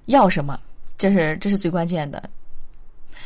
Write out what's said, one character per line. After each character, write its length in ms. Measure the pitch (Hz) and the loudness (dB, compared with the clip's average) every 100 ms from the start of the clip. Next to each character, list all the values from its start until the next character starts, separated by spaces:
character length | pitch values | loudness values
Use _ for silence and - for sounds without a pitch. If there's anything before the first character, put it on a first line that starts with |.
要 240 | - 269 196 | 4 6 6
什 160 | - | 4
么， 160 | 143 - - - - - | -2 -4 -8 -8 -6 0
这 140 | 196 | 4
是， 260 | 196 156 156 | 4 2 0
这 120 | 202 | 0
是 80 | 196 | 0
最 100 | 175 | 0
关 160 | 175 | 0
键 240 | 170 175 143 | -2 -2 -4
的。 220 | - - - - - - - - - - - | -8 -8 -8 -6 -4 -4 -8 -14 -12 -10 -10